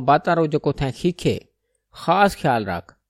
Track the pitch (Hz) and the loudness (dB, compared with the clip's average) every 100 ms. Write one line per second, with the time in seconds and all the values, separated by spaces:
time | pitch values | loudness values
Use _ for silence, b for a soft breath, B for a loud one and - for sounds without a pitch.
0 | 131 147 - 170 156 147 151 143 135 - | 2 2 2 0 0 0 -2 -2 -4 -2
1 | 180 180 151 98 - _ _ _ _ - | -4 -2 -2 -4 -8 _ _ _ _ -8
2 | - 180 202 - 156 120 98 87 - _ | -2 2 2 2 0 0 -2 -6 -10 _
3 | _ | _